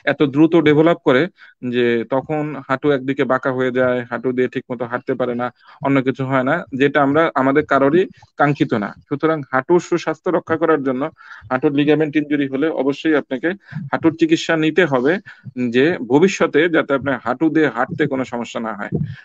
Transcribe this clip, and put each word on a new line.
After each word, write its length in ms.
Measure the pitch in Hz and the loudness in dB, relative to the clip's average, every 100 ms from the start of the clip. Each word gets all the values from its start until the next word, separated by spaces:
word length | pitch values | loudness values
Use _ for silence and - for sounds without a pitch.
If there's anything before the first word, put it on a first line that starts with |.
এত 180 | - 143 | -4 0
দ্রুত 340 | 151 135 160 170 | 0 4 4 4
ডেভেলপ 420 | 151 147 160 165 | 4 4 4 2
করে 300 | 160 127 175 - - _ 123 | 2 2 0 -6 -20 _ -6
যে 340 | 120 120 117 113 | 0 0 0 -2
তখন 520 | 131 127 151 151 135 135 | -4 -2 -4 -6 -8 -6
হাঁটু 220 | 131 147 | -2 0
একদিকে 340 | 143 131 139 | 0 -2 -2
বাঁকা 280 | 127 131 143 | 0 0 -2
হয়ে 180 | 127 127 | -2 0
যায়, 340 | 123 127 123 | 0 0 0
হাঁটু 280 | 117 120 127 | -4 -6 -4
দিয়ে 160 | 127 127 | -2 -2
ঠিক 160 | 131 - | -4 -8
মতো 120 | 120 | -8
হাঁটতে 300 | 120 123 - | -6 -6 -6
পারে 200 | 123 123 | -4 -4
না, 180 | 120 123 - _ - | -4 -6 -10 _ -8
অন্য 200 | 135 139 | -2 0
কিছু 220 | 127 131 | 0 -4
হয় 180 | 131 135 | -2 -2
না, 220 | 127 170 - | 0 -2 -4
যেটা 280 | 127 139 151 | 0 2 2
আমরা 280 | 139 147 165 | 2 2 2
আমাদের 320 | 135 131 143 151 | 2 2 2 2
কারোরই 400 | 139 139 165 190 - - - | 2 4 2 0 -6 -10 0
কাঙ্ক্ষিত 380 | 147 143 143 | 0 2 0
না। 200 | 117 101 - - | -2 -4 -10 -10
সুতরাং 340 | 143 156 160 135 | -2 -2 -2 -2
হাঁটুর 280 | 131 - 175 | -4 2 2
সুস্বাস্থ্য 500 | - 170 - 160 190 | 2 -2 -2 -4 -2
রক্ষা 260 | 175 - 160 | -2 -2 0
করার 260 | 160 156 | 2 2
জন্য 280 | 135 127 156 - - - - | 0 -4 -6 -10 -20 -20 -6
হাঁটুর 220 | 127 151 | -2 0
লিগামেন্ট 440 | 143 147 151 156 151 | 2 2 2 2 -2
ইনজুরি 320 | 147 147 139 | -2 -2 -2
হলে 200 | 135 160 | -2 -2
অবশ্যই 460 | - 131 139 160 | -2 -2 -2 0
আপনাকে 360 | 147 - 127 165 202 - | 0 0 -4 -4 -6 -10
হাঁটুর 420 | - 139 135 165 151 | -12 -6 -2 0 2
চিকিৎসা 360 | 160 160 - 160 | 2 0 0 0
নিতে 280 | 156 156 | 2 2
হবে, 340 | 170 131 131 190 - - - 127 123 | 2 2 0 -2 -6 -20 -12 -6 0
যে 280 | 120 147 180 113 | 2 2 0 0
ভবিষ্যতে 600 | 139 190 - 160 143 175 | 4 4 2 0 2 2
যাতে 260 | 156 - | 2 0
আপনার 240 | 139 135 123 | -2 -2 -4
হাঁটু 320 | 113 127 160 | -4 -2 0
দিয়ে 180 | 151 147 | 2 0
হাঁটতে 380 | 113 131 170 147 | 0 -4 -2 -2
কোনো 180 | 131 | -2
সমস্যা 360 | 123 120 113 120 | -4 -6 -8 -8
না 140 | 113 | -8
হয়। 140 | 104 104 - 110 - | -8 -6 -6 -6 -10